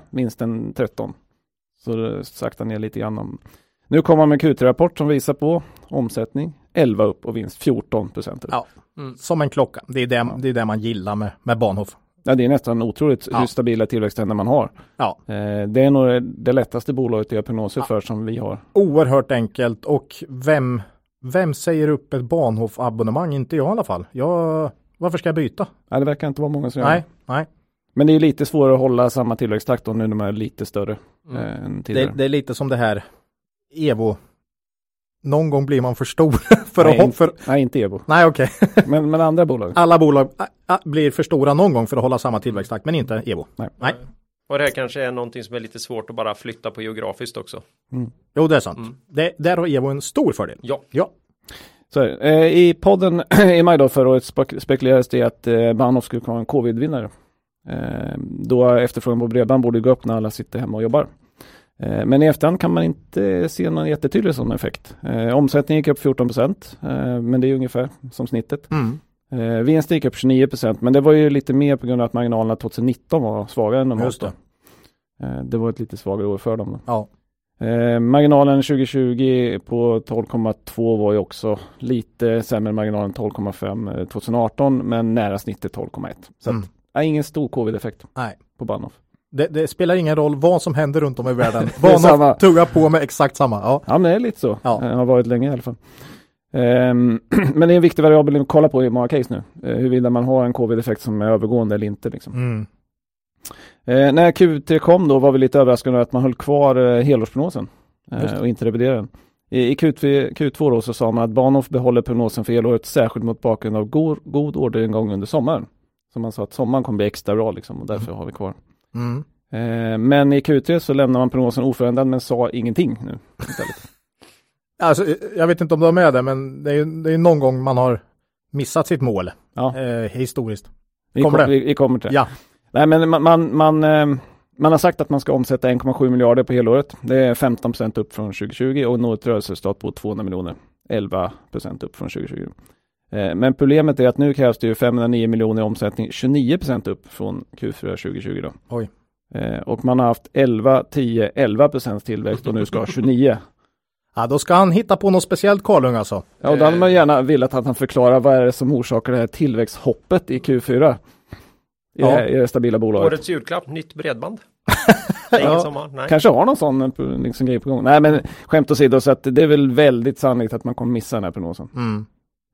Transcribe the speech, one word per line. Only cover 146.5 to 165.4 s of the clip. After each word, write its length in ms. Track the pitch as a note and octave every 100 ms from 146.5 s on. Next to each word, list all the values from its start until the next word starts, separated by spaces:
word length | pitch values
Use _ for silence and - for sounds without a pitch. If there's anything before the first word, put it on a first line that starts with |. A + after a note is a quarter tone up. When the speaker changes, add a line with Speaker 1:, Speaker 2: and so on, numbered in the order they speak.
| F3+
Speaker 1:
procent 300 | C#3 A#2 G2
upp 200 | G2 _
från 380 | - G2+ F#2 - -
Q 140 | A2
fyra 260 | - F#2+ F#2
tjugohundratjugo 440 | F#2 F#2 F#2+ F#2
då. 120 | E2 - _ A#2+
Speaker 2:
Oj. 140 | G#2 _ _ _ _
Speaker 1:
Eh, 260 | A2+ A2+ -
och 260 | - A2+ B2+
man 140 | B2+
har 60 | A#2+
haft 220 | A#2 -
elva, 500 | C3+ C3 A2 B2+ C3
tio, 480 | - C#3+ A#2+ A2+ G#2 -
elva 340 | B2 G#2+ D3
procents 360 | D#3+ A#2+ G#2 -
tillväxt 420 | G#2+ G#2+ - -
och 60 |
nu 120 | A2 G#2
ska 140 | -
ha 60 | -
tjugonio. 520 | C3+ B2 B2 C3+ G2+ - _ _ _ _ _ _ -
Speaker 2:
Ja, 120 | A#2
då 120 | C#3
ska 140 | -
han 180 | F3 G3
hitta 260 | F3+ - F#3+
på 120 | G3
något 140 | F#3
speciellt, 400 | - F3+ G3+ G3+
Karlung, 320 | - F3+ B2+ A2+
alltså. 280 | G#2 G2 - _
Speaker 1:
Ja, 80 | -
och 80 | D3
då 80 | D#3
hade 120 | F3
man 120 | F#3
Speaker 3:
Eh. 40 | F3+
Speaker 1:
gärna 260 | D3+ C#3
velat 320 | C3 C#3+ C3
att 120 | C3 A#2+
han 100 | A#2+
förklarar 440 | C3+ - B2 C3
vad 160 | C3+ C3
är 100 | B2
det 60 |
som 200 | - C3
orsakar 400 | C3+ A#2+ A2+ -
det 60 | B2
här 80 | A#2
tillväxthoppet 1040 | - D3 A2+ A2 - C3 - - F#3 -
i 80 | B2+
Q 200 | - B2+
fyra. 320 | - B2+ D3+
I 1080 | A2+ _ _ _ - _ _ _ _ _ -
Speaker 2:
Ja. 60 | C3
Speaker 1:
det 60 |
här, 140 | C3+ A#2+
i 80 | C3
det 100 | B2
stabila 320 | C3 A#2+ A2
bolaget. 280 | A2 G#2 G2
Speaker 3:
Årets 160 | D#3 -
julklapp, 380 | E3 - E3+ -
nytt 260 | D#3+ D#3
bredband. 460 | D3+ D#3 A#2 D#3 G#3+ _ _ - - -
<laughs> 440 | - - - -
Det 60 |
är 40 | A#3+